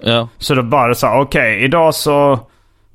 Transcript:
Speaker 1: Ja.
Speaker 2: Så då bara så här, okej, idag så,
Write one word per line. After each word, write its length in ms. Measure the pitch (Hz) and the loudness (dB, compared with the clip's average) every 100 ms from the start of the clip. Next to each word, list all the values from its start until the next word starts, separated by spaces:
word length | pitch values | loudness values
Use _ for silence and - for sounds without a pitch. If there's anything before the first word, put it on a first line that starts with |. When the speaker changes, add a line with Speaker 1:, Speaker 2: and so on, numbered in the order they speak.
Speaker 1:
Ja. 280 | - 117 117 - | -4 -2 -4 -8
Speaker 2:
Så 160 | - | -4
då 80 | 135 | -2
bara 320 | 117 139 120 | 0 0 0
så 120 | 120 131 | 0 0
här, 140 | 117 | 0
okej, 440 | 139 170 120 104 | 0 0 0 0
idag 300 | 131 165 160 | 0 2 2
så, 380 | 151 - 143 143 135 - _ _ _ _ | 0 -2 2 2 0 -4 _ _ _ _